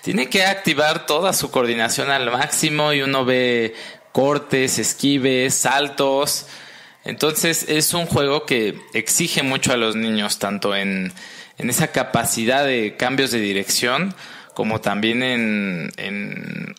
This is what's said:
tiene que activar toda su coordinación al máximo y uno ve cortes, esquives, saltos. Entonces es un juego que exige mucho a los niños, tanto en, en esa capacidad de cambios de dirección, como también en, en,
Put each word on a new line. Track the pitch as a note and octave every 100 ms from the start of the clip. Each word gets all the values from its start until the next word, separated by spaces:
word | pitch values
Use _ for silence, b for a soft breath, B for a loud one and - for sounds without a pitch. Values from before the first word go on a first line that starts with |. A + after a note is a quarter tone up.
tiene | - F#3 B3+
que | G3+
activar | F#3+ F#3+ - C#3+ D3+ D#3+ -
toda | D3+ F#3+
su | - C3+
coordinación | C3+ A#2+ A#2 A2+ A#2 C3+
al | C#3 B2
máximo | B2 D3 - D#3+ D3+ D3+
y | D3
uno | C3+ C3+ B2+
ve | B2+ B2 A#2+ A2+ B B B -
cortes, | - C3+ C#3+ C#3+ C3+ B2+ -
esquives, | A2 - C#3 C#3+ C3 C3 B2+ C3
saltos. | C3 C3+ C#3+ C#3 C#3 C3+ C#3+ - - B B B B B -
Entonces | - D3+ D#3 E3+ D#3+ -
es | D3+ D3
un | F3 E3
juego | D3+ C#3+ C#3+ D3+
que | B2+ G#2+ F2 -
exige | A2 A2 - E3 -
mucho | C#3 C3+ -
a | B2+
los | A2 G#2+
niños, | A2+ A2 G#2 -
tanto | G2+ G2+ G2+ G2
en, | G2 F#2+ F#2 - B B B B
en | A#2
esa | B2 D#3+
capacidad | - B2+ B2 A2+ - A2+ C3 C#3+
de | B2 G#2+ -
cambios | B2 C3+ C3+
de | A#2
dirección, | G#2 G2 G2 - B2 C3 F#3+ F#3 B B B
como | - A2 A2
también | G#2 G2+ A2 A#2
en, | B2+ B2 A2+ G#2 G2+ F2+ D2+ -
en, | G2+ G2+ G2+ - - G1+ -